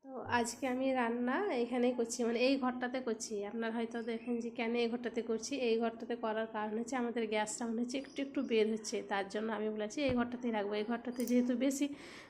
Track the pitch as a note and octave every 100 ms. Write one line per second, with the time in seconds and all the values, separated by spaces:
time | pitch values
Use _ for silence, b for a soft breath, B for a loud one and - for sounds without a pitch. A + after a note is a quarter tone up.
0 | C4+ C4 - A#3+ A#3 - C4 B3+ C4+ C4
1 | A#3 A#3+ B3 C#4+ G#4 C4 A#3 B3+ B3 B3
2 | A#3 - A#3 A#3 B3+ C#4 B3+ B3 B3 B3+
3 | B3 A3 - G#3 G3+ A3+ A3+ A3+ A3+ A#3
4 | A3+ A3+ A#3 A#3+ A#3 A#3 A#3 A#3 A#3 A#3+
5 | A#3+ A#3+ A#3 A3 A3+ C#4 A#3+ A3+ A#3 A#3
6 | A#3 A#3+ A3+ G#3+ A3 G#3+ G#3+ G#3+ A#3+ C4
7 | A#3+ A#3 A3 G#3+ G#3+ - A#3 A3+ A#3+ C4+
8 | C#4 - C#4 C#4+ B3 A3+ G#3+ A3 - G#3
9 | G3 G3+ G3 G#3 A3 G#3+ G#3+ G#3+ G#3+ D4+
10 | C#4 B3 A#3+ B3 B3 A3 G3+ G#3 G#3+ A#3
11 | B3 B3 A#3 B3 B3 A#3+ C4+ C4+ C#4+ B
12 | B B B